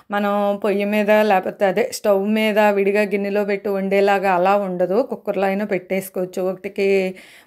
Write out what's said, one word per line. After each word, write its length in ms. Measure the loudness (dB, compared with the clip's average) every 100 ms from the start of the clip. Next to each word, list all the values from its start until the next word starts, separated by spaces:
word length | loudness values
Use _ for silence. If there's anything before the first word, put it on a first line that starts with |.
| -8
మనం 500 | -4 0 0 0 0
పొయ్యి 200 | -2 0
మీద 260 | 0 0 2
లేకపోతే 540 | 4 4 2 0 -2
అదే 260 | 0 0 -2
స్టవ్ 360 | -2 0 0 2
మీద 300 | 0 2 2
విడిగా 420 | 2 2 2 2
గిన్నెలో 440 | 0 -2 -2 -2
పెట్టి 240 | -2 -4 -2
వండేలాగా 640 | -4 0 2 2 2 2
అలా 220 | 2 2 2
ఉండదు. 460 | 0 -2 0 0
కుక్కర్లో 440 | -2 -6 -6 -2 -2
అయినా 180 | -2
పెట్టేసుకోవచ్చు, 800 | -2 -4 -4 -6 -4 -6 -6 -4
ఒకటికి 720 | -6 -6 -10 -2 0 2 0 -6 -20 -20